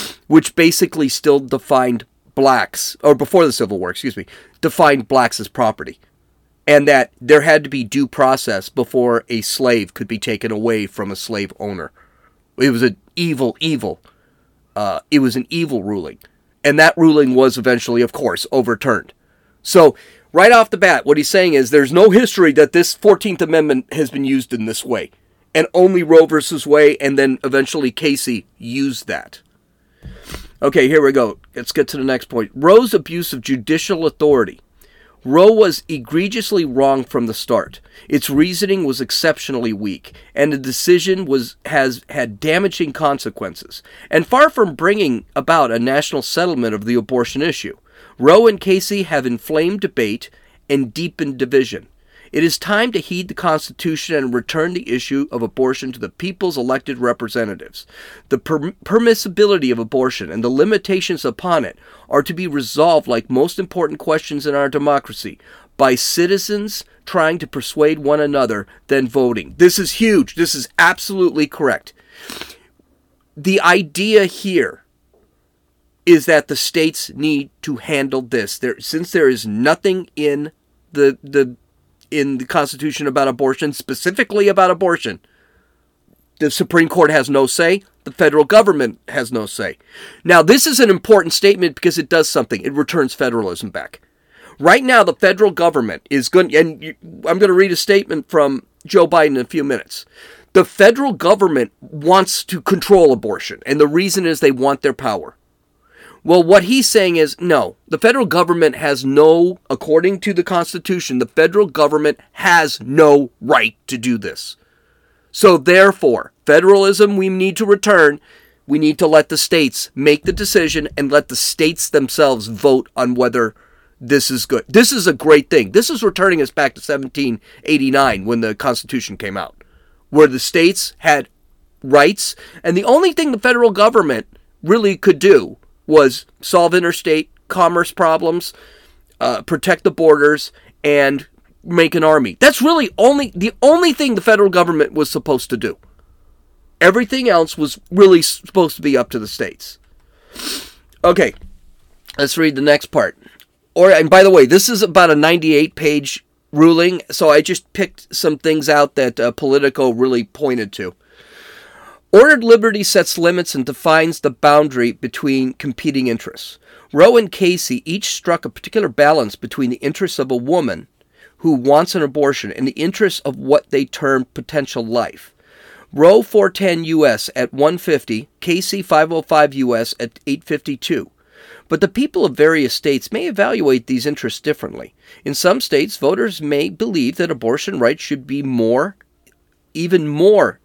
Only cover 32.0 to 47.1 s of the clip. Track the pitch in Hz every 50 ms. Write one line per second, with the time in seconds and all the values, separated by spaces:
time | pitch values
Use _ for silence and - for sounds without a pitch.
32 | 131 135 131 123 - - 131 117 110 101 - 131 143 170 202 226 254 214 - 180
33 | 143 - 165 175 170 - - 127 110 - 135 127 104 - 156 - - - 196 160
34 | 165 151 - - 156 147 143 127 107 90 - - _ _ _ _ _ _ _ _
35 | _ _ _ _ - 127 135 170 185 214 226 214 214 180 147 - - - 160 139
36 | 117 - 147 165 190 202 214 233 208 - 214 185 165 139 120 131 139 139 139 135
37 | 123 - - 131 120 110 107 - - - 120 104 - - - - _ _ _ -
38 | - - 147 139 - - 139 143 160 185 180 170 208 190 196 190 170 139 131 127
39 | 131 - - - - 160 151 - - - 135 123 120 113 107 98 107 101 87 -
40 | - - - - - _ - - 143 156 147 135 131 131 123 - - 175 180 175
41 | 160 190 190 185 190 135 139 135 117 120 - _ - - 156 147 135 135 120 -
42 | - - - 143 123 117 104 98 - 156 156 180 202 190 - - 175 147 131 -
43 | 156 143 143 135 - 110 - - 107 92 82 - - - - - - _ - -
44 | - - - 160 170 - 240 262 302 311 - 262 214 180 139 - 160 185 208 214
45 | 190 143 120 110 - _ - - 156 - 165 160 143 120 113 117 120 131 135 147
46 | 151 - 170 139 120 - - 160 175 180 160 127 117 113 107 104 101 117 120 120
47 | 104 -